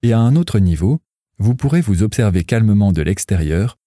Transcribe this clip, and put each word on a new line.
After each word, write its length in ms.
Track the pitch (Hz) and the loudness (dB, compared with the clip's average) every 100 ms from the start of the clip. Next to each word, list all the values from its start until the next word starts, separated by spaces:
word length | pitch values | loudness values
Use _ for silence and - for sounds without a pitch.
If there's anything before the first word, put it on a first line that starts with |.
Et 100 | 120 | 2
à 60 | 117 | 2
un 180 | 117 147 | 2 2
autre 220 | 170 107 | 0 0
niveau, 420 | 92 78 92 156 _ _ _ _ | 0 0 -2 -2 _ _ _ _
vous 160 | 101 | -2
pourrez 260 | 123 143 165 | -2 0 -2
vous 220 | 127 87 | 0 0
observer 420 | 107 - 107 90 | -2 0 0 0
calmement 480 | 87 113 110 104 101 | -2 0 2 2 2
de 80 | 82 | 0
l'extérieur 800 | 76 92 - 95 78 80 117 - | -2 -4 -2 -2 0 -2 -4 -8